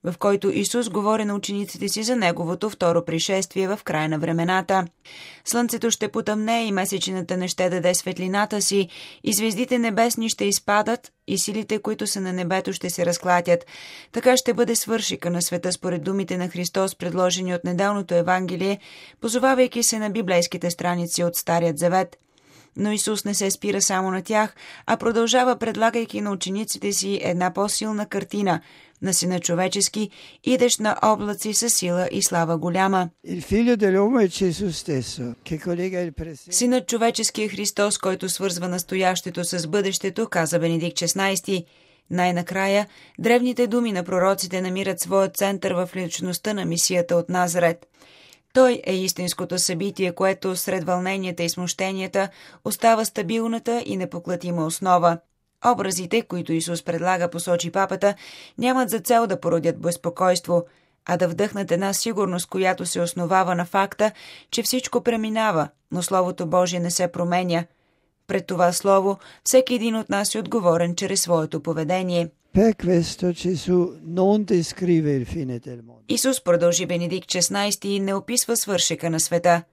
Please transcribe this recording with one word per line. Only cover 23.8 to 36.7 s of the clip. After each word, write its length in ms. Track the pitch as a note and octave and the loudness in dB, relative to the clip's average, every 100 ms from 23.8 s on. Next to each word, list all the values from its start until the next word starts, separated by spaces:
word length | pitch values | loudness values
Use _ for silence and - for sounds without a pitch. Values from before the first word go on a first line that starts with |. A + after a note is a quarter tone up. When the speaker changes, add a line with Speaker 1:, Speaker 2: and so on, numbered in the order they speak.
Speaker 1:
само 300 | G3 F#3+ F#3+ | 0 0 0
на 100 | F#3 | -4
тях, 340 | F#3 G#3+ G#3+ - - - - | 0 0 0 -4 -20 -12 -2
а 120 | A3+ | 0
продължава, 640 | A3 A3+ A#3 B3+ B3+ B3 | 2 2 4 4 4 2
предлагайки 600 | A#3 G#3 A3+ A#3 A3+ G#3 | -2 2 2 2 -4 -4
на 100 | G#3 | -4
учениците 600 | G3 F#3 G3 G#3+ - G3+ | -4 -4 -6 -6 -6 -4
си 280 | G3 G3 G3 | -2 -2 -2
една 300 | - F3 F3+ | -2 0 -2
по-силна 520 | F3+ G3+ - A3 G#3 G#3 | 0 -2 -2 -4 -4 -4
картина 560 | G3+ - G#3 G3 E3 - - - _ | -6 -4 -2 0 0 -4 -20 -20 _
на 120 | F#3+ | -2
Сина 260 | F#3 F3 F3+ | 0 0 -2
човечески, 720 | F3 E3+ F#3 G3+ F#3 G#3+ G#3 - - - | -2 0 0 0 -2 -2 -6 -8 -20 -8
идещ 360 | - B3+ A#3+ - | 0 4 4 2
на 180 | G#3+ G#3 | 0 2
облаци 520 | A3 G#3 G#3 G3+ G#3+ | 2 2 0 -4 -2
със 200 | G#3 A#3 | -2 0
сила 340 | - F3+ F3 F3+ | 0 0 0 0
и 100 | G3 | 0
слава 360 | F#3+ F3 E3 E3 | 0 0 0 0
голяма. 520 | F3 F3+ F#3+ F#3+ F3 _ - | 0 0 2 2 0 _ -10
Speaker 2:
Il 140 | F3+ | -8
figlio 340 | - G3+ A#3 A#3 | -2 2 4 4
dell'uomo 440 | G3+ F#3+ G3+ B3+ | 4 4 4 4
è 80 | G3 | 2
Gesù 440 | - F#3+ D#3+ G3+ | 2 -2 0 -4
stesso, 520 | D#3 - C#3 A#2 - A#2+ A#2 | -4 -4 -4 -4 -6 -8 -10
che 160 | - D#3+ F#3 | -8 -6 -4
collega 360 | F3 F#3 F#3 | -4 -2 -4
il 120 | F3 | -6
presente. 380 | D3 E3 D3 - | -8 -12 -12 -4
Speaker 1:
„Синът 360 | F3+ A#3+ | 0 2